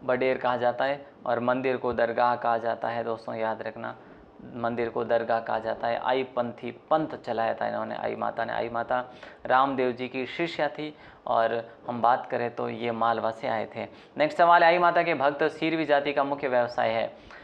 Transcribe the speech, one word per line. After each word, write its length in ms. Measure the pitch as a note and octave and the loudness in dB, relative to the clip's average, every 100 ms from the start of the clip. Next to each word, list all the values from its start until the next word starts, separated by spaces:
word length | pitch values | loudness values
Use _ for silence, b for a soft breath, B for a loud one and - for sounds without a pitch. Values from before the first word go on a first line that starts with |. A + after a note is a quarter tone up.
बडेर 340 | B2+ B2 C3 B2 | -2 2 2 2
कहा 180 | B2 B2 | 0 0
जाता 280 | A#2+ A#2+ | 0 0
है, 220 | C3+ C#3+ C#3+ - B2 | -2 -4 -8 -10 -4
और 140 | A#2 | 0
मंदिर 360 | A#2+ C3 C3 A#2+ | 0 0 0 0
को 160 | B2 | -2
दरगाह 440 | A#2 A#2 A#2 B2 A#2+ | 0 0 2 2 2
कहा 220 | A#2+ A#2 | 0 0
जाता 300 | A2+ A2+ A#2 | -2 -4 -4
है 160 | A#2 | -4
दोस्तों, 300 | A#2 A2 - | -4 -6 -6
याद 280 | A#2 A2 G#2+ | -4 -4 -4
रखना, 340 | A2+ A#2 A#2 B2+ B B B - B2+ | -8 -10 -12 -12 B B B -20 -14
मंदिर 340 | B2+ A#2 A#2+ A#2 | -6 -4 -2 -2
को 160 | A#2+ | -2
दरगाह 360 | A2+ A#2 A2+ A2+ | 0 0 2 -2
कहा 180 | A#2 A2+ | -2 -4
जाता 300 | A2 G#2+ A#2 | -4 -4 -4
है। 100 | A2+ | -2
आई 240 | - C3 | 0 -2
पंथी 480 | C3 B2 A#2+ A2+ A#2 | -2 -4 -4 -6 -12
पंथ 360 | A#2 - D#3+ D#3 | -12 0 0 0
चलाया 480 | B2+ - A2+ A2+ | -6 -4 -2 -2
था 140 | - A2+ | -2 -4
इन्होंने, 280 | A2 A2 - | -4 -6 -6
आई 200 | A2+ A2+ | -6 -4
माता 280 | G#2+ A#2 | -4 -4
ने। 80 | A2+ | -4
आई 160 | A2+ A#2 | -4 -4
माता 360 | A#2 A#2 B2 B2 B B B B2 | -4 -2 -2 -4 B B B 2
रामदेव 460 | B2+ C#3 C3 B2+ | 4 4 2 0
जी 160 | A#2 B2+ | 0 -6
की 180 | C3 B2+ | -6 -6
शिष्या 420 | - E3+ - D3 | -4 -4 -2 -2
थी, 280 | D3 D3+ B B B - | -2 -10 B B B 0
और 440 | A#2 A2+ A#2 A2+ - - | 2 2 0 -6 -12 -8
हम 140 | A#2+ | 0
बात 240 | A2+ C3 - | 2 2 0
करें 280 | B2 A#2+ | -4 -4
तो 140 | A#2 A#2+ | -4 -6
ये 240 | A2 A#2+ | -4 -4
मालवा 380 | A2+ A2+ A2 G#2+ | 0 2 2 -2
से 180 | A2+ B2+ | -4 -4
आए 200 | A2+ G2+ A#2 | -4 -4 -8
थे। 120 | G2 B B - | -10 B B -2
नेक्स्ट 220 | D3+ D3+ | 0 4
सवाल 240 | E3+ F3 | 8 8
है, 60 | E3 | 8
आई 100 | F3+ | 6
माता 240 | E3+ E3+ | 6 4
के 120 | E3+ | 2
भक्त 300 | C#3+ C#3 D3 | 2 2 2
सीरवी 400 | D#3 - D#3+ D#3+ | 0 0 0 0
जाति 280 | D3 C#3+ C#3+ | 2 2 2
का 120 | C#3+ | 0
मुख्य 240 | C#3 C#3 C3+ | 0 -2 0
व्यवसाय 420 | B2 A#2+ - A2+ | 2 2 0 0
है। 260 | A2+ G#2+ B B B | 0 -4 B B B